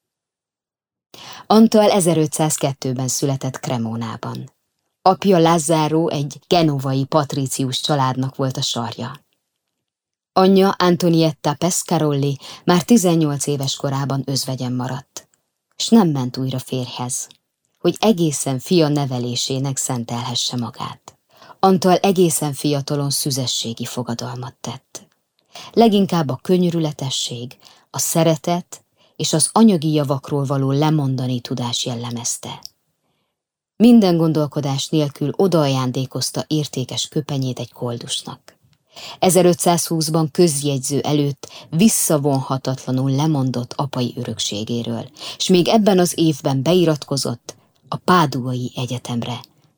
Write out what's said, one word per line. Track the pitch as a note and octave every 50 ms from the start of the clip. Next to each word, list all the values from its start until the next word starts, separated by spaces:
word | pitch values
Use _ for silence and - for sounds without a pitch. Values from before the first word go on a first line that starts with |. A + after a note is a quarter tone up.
| _ _ _ _ _ _ _ _ _ _ _ _ _ _ _ _ _ _ _ _ _ _ _ - - - - - -
Antal | - G3+ G#3+ A3+ A3 - G#3+ G#3 G3+
ezerötszázkettőben | - G#3 E3+ F3 E3 D#3+ D#3 C#3+ - - D#3+ D3+ - - - C#3 C3+ - - C3 B2+ B2 C3 B2+
született | - - - C#3 C3+ C3+ - C3 C3+
Cremónában. | - - - B2+ A#2+ A2+ A2+ A2+ A#2 A#2 A2 A2+ A#2 - B2 A#2 B2 C3 C3 _ _ _ _ _ _ _ _ _ _ -
Apja | F#3 F#3+ - - G3+ F#3+ E3+
Lazzaro | E3 D#3+ E3+ F3 D3 D#3+ E3 D#3 D3+ D3+ D#3 D#3+ E3+ -
egy | - D3+ C#3+ C#3+ - C#3+ _
genovai | - F#3 F3 E3 D#3 C#3+ C#3 C3 C#3 C3+ C3+ C3+
patrícius | - - D#3 C#3+ C3+ - C#3+ C3+ B2+ - - C3+ B2+ B2+ -
családnak | - - D#3 C#3 C3 C3 B2+ B2+ C3 C3+ -
volt | - C#3 C3 B2+
a | - C3
sarja. | - - A#2+ A#2 A2+ A2 - A#2 B2 C#3 - _ _ _ _ _ _ _ _ _ _ _ _ _ _ _ _ _ _ _ _ _ _ -
Anyja, | F#3 F#3+ F#3+ G3 F#3+ F#3+ G3
Antonietta | - - - F3+ F3 E3+ - F3 E3 D#3+ D#3+ D#3+ D#3 _ - D3+ D3
Pescarolli | - - F3 F#3 - - - F3+ D#3+ D3+ D3+ C#3+ C#3 C#3 C#3+ C#3 C3+ - - - - -
már | - F3+ F3+ -
tizennyolc | - A#3+ A3+ F3 F#3 E3 E3 D#3+ D3 C#3+ C3+ -
éves | - D3 C#3 C3+ C3+ -
korában | - - C#3+ C3+ C3+ C#3+ C3+ C3+ C3+ C3
özvegyen | - C#3 B2+ - - C3 B2 B2+ B2 B2+
maradt, | B2+ B2 B2+ C3+ C3+ - _ - - - _ _ _ _ _ _ _ _ _ _
s | - - -
nem | A3+ A3+ G3 E3
ment | D3 C#3 B2+ B2+ -
újra | - C3+ C3 B2+ C3
férjhez, | - - - C3 B2 - - - B2 B2+ - - - - - _ _ _ _ _ _ _ _ _
hogy | - F3 E3 -
egészen | - G#3+ A3+ F3 F3 D#3 C#3 - - C#3 C3+ B2
fia | - - F#3 F3 D#3 D3
nevelésének | D3 D3 C#3+ B2+ B2+ B2 A#2+ B2 A#2+ - - - C3+ C3 C3+ C#3 C3+
szentelhesse | - - - C3 A#2+ A#2 - A#2+ A#2+ A#2+ B2 B2 A#2+ - - -
magát. | B2 A#2+ G2+ - - G2 - - - - - - _ _ _ _ _ - - - -
Antal | - F#3+ F#3+ F#3 - F#3 F3+
egészen | E3 - G3 G3+ F3 F#3 E3 D3+ - D3+ D3+ C3+
fiatalon | - - D3 D3 C#3 C3+ - D3 C#3+ C#3+ C#3
szüzességi | C3+ - - D3+ C3 C3 B2+ A#2+ - - - A2+ A#2 - A#2
fogadalmat | - - B2+ B2 - A#2 A#2 A#2+ B2 B2 B2 B2 B2 - _
tett. | - - - C3+ _ _ - - - _ _ _ _ _ _ _ _ _ - - - - -
Leginkább | - A#3 A#3 G3 G#3 G3 - - E3+ D#3 C3
a | C3 - -
könyörületesség, | - F#3 F3+ F3+ F3 E3 E3+ D#3+ D3+ D3 - C#3+ C3 - - - - B2 A#2 B2 C#3 - _ _ - - _ _ _
a | - -
szeretet | - - - E3+ E3 E3 D#3+ D#3 - - F3 F3 - - - - _ _ _ _ _ _ _
és | - D#3 - -
az | D#3+ - - -
anyagi | G#3+ A3+ A3 G3 D#3+ C#3 D#3+ D3+
javakról | D3+ D3 C3 C#3+ C3+ - - D3+ C#3+ C#3
való | C3 C#3+ C3+ C3+ C3+
lemondani | C3+ C#3 D3+ D#3 D#3 D#3 C#3 C3 C3+ B2+ C3 B2+ B2+ B2
tudás | - - C3+ B2+ B2 A#2+ B2 - -
jellemezte. | B2+ B2 A#2 A#2+ A#2+ A#2+ A#2 A#2 - - - - A2+ - - - - _ _ _ _ _ _ _ _ _ _ _ _ _ _ _ _ _ _ _ _ _
Minden | - G#3+ A#3+ A#3+ A#3 G3+ F3+ E3+
gondolkodás | E3 E3 D#3+ D#3 D#3 D3+ C#3 - D3+ C3+ C#3+ C#3 C#3+ - -
nélkül | - D#3 D3 C#3+ - - D3 C#3 -
odaajándékozta | - G3 F#3+ F3 E3 D3 C#3 C3+ C3 B2+ B2+ A#2+ C3+ C3 - - C3 A#2+ - - C#3+ -
értékes | - D#3 D#3 D3 - - C3+ B2 - - B2+ - -
köpenyét | - D#3 C#3 - D3 C3+ C3 B2+ B2 -
egy | A#2+ - _
koldusnak. | - B2+ B2 A#2+ A2 - - - - - - - - _ - _ _ _ _ _ _ _ _ _ - - - - -
Ezerötszázhúszban | - F#3 E3 F#3 F3 F3+ F3 - - F3+ E3+ E3 - - E3+ D#3+ D#3 D#3+ D#3 E3 D#3+ D3+
közjegyző | - - F3+ E3+ C#3+ C#3 C#3+ D3 C#3 C3 C3 - C#3+ C3
előtt | - B2 D3 D3 C#3+ C#3+ C3+ - - - - - - -
visszavonhatatlanul | - D#3+ G#3+ A3+ - - - - E3 D3 C#3 D3 C#3 C3+ C3 - C#3 C3 - C3 C3 - - - B2+ C3 C3 C3+
lemondott | C3 C3+ D3+ D#3+ D#3 C#3 C3 C3 A#2+ A#2+ A#2+ - -
apai | - D3 C3+ - C3 B2 - -
örökségéről, | C3 B2 A#2 A2+ - - - G#2 G2+ A2 A2+ A#2+ A#2 A#2 A#2+ A#2 A2+ - - _ - - - - -
s | - -
még | F#3 F3 E3 -
ebben | - A3+ G#3 F#3+ F3+ F3+
az | F3 E3+ - -
évben | E3 D#3+ D3+ - - C#3 C3+ C3+ B2+
beiratkozott | D#3+ F3 F#3 E3+ D#3+ D#3 C#3+ - - C#3+ C3+ - - A#2+ - _ - - _ _ _ _ _ _ -
a | -
Páduai | - - - F3+ F3+ D#3+ C#3 C3+ C#3 A#2+ C3 B2+ B2 B2 A#2+ -
Egyetemre, | - B2+ A#2 B2 A#2+ - - B2 A#2 A2+ B2 A#2+ A#2 - - _ _ _ _ _